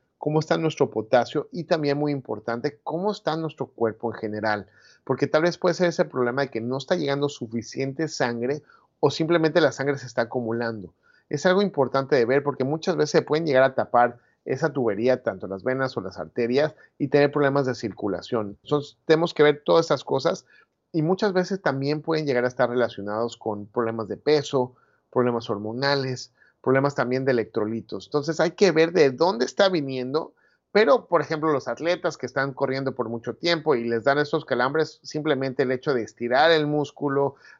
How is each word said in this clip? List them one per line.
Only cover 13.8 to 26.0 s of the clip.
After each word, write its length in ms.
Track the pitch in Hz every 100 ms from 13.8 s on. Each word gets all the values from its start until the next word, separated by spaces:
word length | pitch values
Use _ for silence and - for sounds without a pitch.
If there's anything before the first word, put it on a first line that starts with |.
| 104 120 120 117 _ _
esa 300 | - 131 160
tubería, 480 | 139 117 101 120 127
tanto 240 | - 95 92
las 180 | 95
venas 320 | 120 131 131 -
o 60 |
las 160 | 95 95
arterias, 560 | 80 - 117 127 156 - _ -
y 100 | 143
tener 240 | 143 143
problemas 320 | 147 139 143
de 100 | 131
circulación. 840 | 120 113 - 104 87 - 117 101 101
Entonces, 360 | - 147 143 _ -
tenemos 260 | 160 170
que 100 | -
ver 200 | 147 147
todas 220 | - 170 165
esas 180 | 147
cosas 400 | - 135 160 190 - _ _ _ _
y 80 | 165
muchas 320 | 156 190 214
veces 300 | 185 180 190
también 400 | - 135 139 156
pueden 240 | 151 160 147
llegar 180 | 123
a 40 | 123
estar 200 | 123 120
relacionados 680 | 123 113 - 101 107 117 -
con 280 | 110 104 104
problemas 400 | 123 113 113 101
de 120 | 104
peso, 560 | - 151 139 139 127 - _ _ _
problemas 380 | 127 123 117 117
hormonales, 840 | 101 107 117 139 143